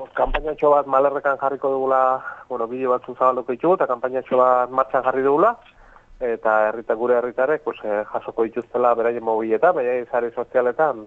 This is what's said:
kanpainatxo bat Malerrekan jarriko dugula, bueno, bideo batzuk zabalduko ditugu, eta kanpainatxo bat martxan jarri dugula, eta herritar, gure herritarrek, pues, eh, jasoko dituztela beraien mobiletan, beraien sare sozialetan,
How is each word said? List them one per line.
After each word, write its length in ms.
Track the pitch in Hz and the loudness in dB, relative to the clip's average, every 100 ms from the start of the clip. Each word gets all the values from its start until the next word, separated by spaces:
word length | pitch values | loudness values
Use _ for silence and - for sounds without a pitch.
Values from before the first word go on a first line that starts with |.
| - | -8
kanpainatxo 560 | - 127 147 151 147 151 | -2 -2 -2 -4 0 2
bat 140 | 143 139 | 4 2
Malerrekan 500 | 135 143 139 143 131 | 2 2 0 -2 -2
jarriko 320 | 135 135 139 | -2 -2 -2
dugula, 300 | 135 131 131 131 131 - - - | 0 0 2 2 0 -6 -14 -10
bueno, 180 | 123 113 | -6 -6
bideo 240 | 127 131 | -4 -2
batzuk 260 | 123 - 120 | -2 -4 0
zabalduko 340 | 127 127 120 | 2 2 -2
ditugu, 240 | 123 165 185 | -2 0 2
eta 120 | 135 | 0
kanpainatxo 500 | 123 131 131 - 127 | -2 -4 -4 -2 2
bat 320 | 127 123 123 | 4 4 0
martxan 320 | 131 131 139 | -2 -2 0
jarri 200 | 123 131 | 0 0
dugula, 320 | 135 147 208 233 - _ - - _ - | 2 4 2 0 -10 _ -20 -20 _ -8
eta 380 | 123 113 110 110 107 | -6 -2 2 2 2
herritar, 260 | 113 110 113 | -2 -4 -2
gure 200 | 120 120 | 2 0
herritarrek, 460 | 123 117 131 151 | 0 -2 -2 -2
pues, 140 | - - | -4 -8
eh, 200 | 110 104 104 | -4 -4 -4
jasoko 320 | 113 110 - | -8 -6 -4
dituztela 500 | 113 120 113 - 123 117 | -2 -4 -6 0 2 2
beraien 280 | 113 120 | 0 -2
mobiletan, 520 | 113 110 113 110 165 170 | -2 -2 0 2 2 2
beraien 320 | 123 123 117 | 0 -2 -2
sare 200 | 123 117 | -4 -4
sozialetan, 760 | 123 117 127 123 120 156 117 | -6 -4 0 0 0 -2 -2